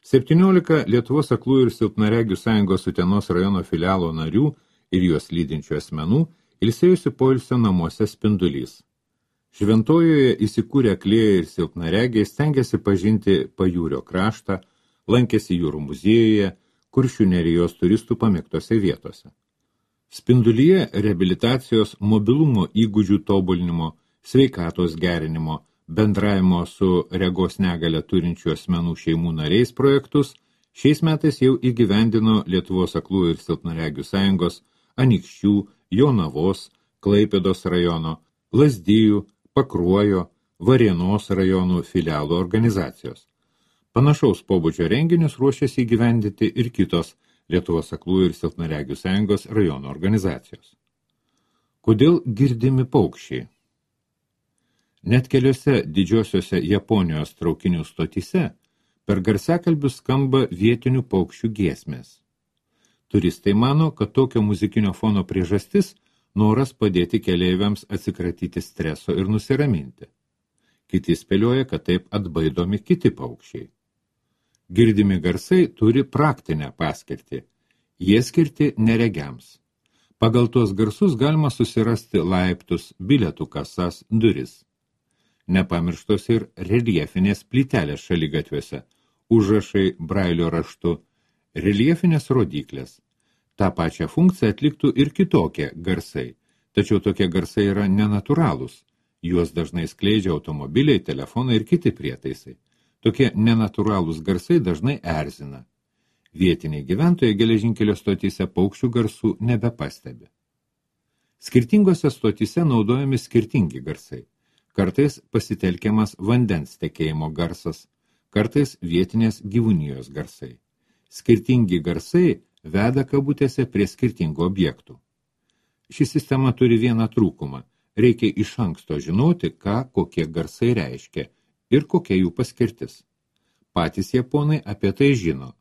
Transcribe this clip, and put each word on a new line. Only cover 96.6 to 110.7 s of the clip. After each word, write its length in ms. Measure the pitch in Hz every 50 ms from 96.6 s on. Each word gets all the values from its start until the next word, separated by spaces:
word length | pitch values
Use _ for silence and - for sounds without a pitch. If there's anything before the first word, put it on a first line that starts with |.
| _ _
tačiau 280 | - 107 101 - 107 95 -
tokie 240 | 101 92 - 101 90
garsai 380 | 82 95 87 - - 107 101 98
yra 160 | 98 101 104 98
nenatūralūs. 920 | 95 104 107 104 104 101 - - 143 165 165 113 85 127 127 - - _ _ _ _ _ _ _ _ _
Juos 300 | - 85 90 87 85 80
dažnai 320 | - 85 82 73 - 87 82
skleidžia 460 | 78 - - - 98 107 110 95 92
automobiliai, 720 | 80 73 - - 76 73 71 67 76 117 139 151 127 90 -
telefonai 540 | - 71 67 67 - - 117 127 127 117 107
ir 80 | - -
kiti 240 | - 170 - -
prietaisai. 640 | - - - 71 64 - - 65 - - - - - _ _ _ _ _ _ _ _ _ -
Tokie 240 | 113 101 - 135 117 -
nenatūralūs 880 | 101 107 117 117 113 110 95 - - 98 107 104 95 87 80 80 80 80
garsai 340 | 95 95 90 - - 175 170
dažnai 360 | 117 90 85 76 90 131 139 -
erzina. 640 | - 85 80 78 76 71 - - 73 69 69 65 - _ _ _ _ _ _ _ _ _ _ _ _ _
Vietiniai 540 | - - 92 92 82 - - 80 76 73 69 64
gyventojai 480 | 90 107 160 175 175 165 139 113 104
geležinkelio 600 | 98 113 113 113 107 101 117 107 - 110 104 101 -
stotyse 480 | - 104 98 85 - 98 - - 95 90
paukščių 400 | - - 92 101 - - - 123
garsų 480 | 113 120 113 107 - - - 110 - -
nebepastebi. 920 | 107 117 120 107 107 117 - - 73 69 - - - 67 62 58 - _ _ _ _ _ _ _ _ _